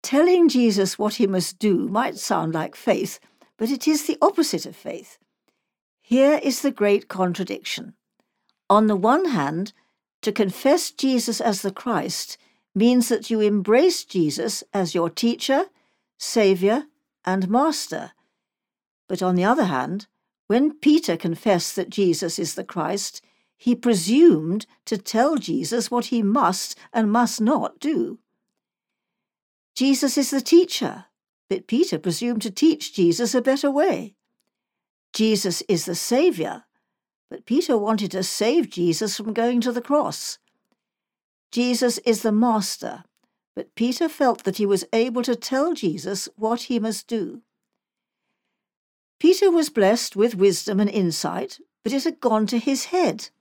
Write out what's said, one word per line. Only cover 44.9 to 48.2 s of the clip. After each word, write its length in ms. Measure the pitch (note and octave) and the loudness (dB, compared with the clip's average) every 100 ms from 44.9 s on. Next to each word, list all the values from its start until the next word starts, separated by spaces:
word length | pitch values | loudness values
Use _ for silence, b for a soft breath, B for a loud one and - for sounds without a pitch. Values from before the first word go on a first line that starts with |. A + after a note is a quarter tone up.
able 300 | A3+ B3 A#3+ | -2 0 -2
to 140 | B3 A#3+ | -2 -4
tell 400 | - C4 D#4+ E4 | -2 -2 -2 -2
Jesus 520 | F#3+ D#3 C#3+ F#3+ - _ | -4 -4 -6 -8 -10 _
what 280 | G#3+ A#3+ | -4 -4
he 160 | - A#3+ | -2 -4
must 260 | G#3+ G#3+ - | -2 -6 -6
do. 380 | A#3 E3+ - _ _ _ _ _ _ _ _ | -6 -6 -10 _ _ _ _ _ _ _ _